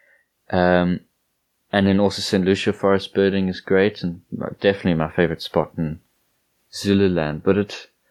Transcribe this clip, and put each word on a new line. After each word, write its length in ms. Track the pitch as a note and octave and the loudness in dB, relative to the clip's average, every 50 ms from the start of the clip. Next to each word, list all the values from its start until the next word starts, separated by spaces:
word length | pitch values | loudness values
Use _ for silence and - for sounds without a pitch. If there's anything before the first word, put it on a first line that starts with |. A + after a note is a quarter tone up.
| _ _ _ _ _ _ _ _ _ - | _ _ _ _ _ _ _ _ _ -4
Um, 480 | F#2 F2+ F2+ F2+ F2+ F2+ F2+ F2+ F2+ - - _ _ _ _ _ _ _ _ _ _ _ _ _ | 0 2 4 4 4 4 2 0 -2 -4 -6 _ _ _ _ _ _ _ _ _ _ _ _ _
and 160 | - G2+ G2 | 0 2 2
then 120 | G2 F#2+ G2 | 4 4 4
also 220 | G2+ F#2+ - - | 2 0 0 -4
Saint 240 | - - G#2+ G2 F2+ | -6 -2 0 0 2
Lucia 260 | F#2 G2 - - G#2+ | 2 0 0 0 -4
forest 440 | G2 - - G2 G2 F#2+ - - - | -2 0 2 2 2 2 0 -2 -2
birding 320 | G2 G2 G2 G2 G2 F#2+ F#2 | 0 0 2 2 0 -2 -2
is 100 | F#2 - | -4 -6
great, 440 | - - G2 F#2+ G2 G#2 G#2 - - | -4 0 2 2 2 0 -2 -4 -8
and 180 | F2 E2+ - - - - - - - - - | -8 -8 -8 -14 -14 -12 -10 -10 -10 -6 -2
definitely 320 | - G2+ G2 - - F#2 E2+ | 0 0 0 2 0 0 0
my 160 | D#2+ D#2+ D#2 | 0 -2 -2
favorite 320 | - - E2+ D#2+ E2 - | 0 0 0 0 0 -4
spot 300 | - - - E2 D#2 - - | -8 -4 -2 -2 -2 -2 -4
in 240 | E2+ D#2+ D#2 D#2+ - _ _ _ _ _ _ _ _ _ _ _ _ _ _ | -6 -6 -6 -6 -10 _ _ _ _ _ _ _ _ _ _ _ _ _ _
Zululand. 720 | - - - G2+ G2 G2 G2+ F#2 F2+ E2+ D#2 D2+ D2+ D#2 - | -14 -6 -2 0 2 4 2 2 2 0 -2 -4 -4 -4 0
But 140 | F#2+ F#2+ | 0 2
it, 300 | G#2 G2+ - - - - - _ _ _ _ | 2 0 -4 -6 -16 -16 -18 _ _ _ _